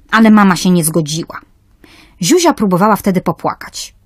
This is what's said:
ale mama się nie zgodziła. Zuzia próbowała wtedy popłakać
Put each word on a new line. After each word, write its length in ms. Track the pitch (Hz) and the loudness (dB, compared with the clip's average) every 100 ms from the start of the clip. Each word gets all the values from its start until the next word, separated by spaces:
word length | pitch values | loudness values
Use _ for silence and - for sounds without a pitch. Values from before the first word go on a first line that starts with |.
| - | -4
ale 200 | 220 220 | 2 4
mama 260 | 214 196 170 | 6 4 2
się 140 | 185 | 0
nie 140 | 180 | 0
zgodziła. 560 | 156 165 147 156 - - _ _ _ _ _ _ _ - | 0 -4 -4 -8 -10 -16 _ _ _ _ _ _ _ -8
Zuzia 320 | 170 349 339 | 0 2 2
próbowała 440 | - 208 180 214 202 | 0 -2 0 0 0
wtedy 240 | 202 180 | -2 -2
popłakać 720 | 180 160 - - - - - _ | -4 -6 -6 -8 -14 -16 -18 _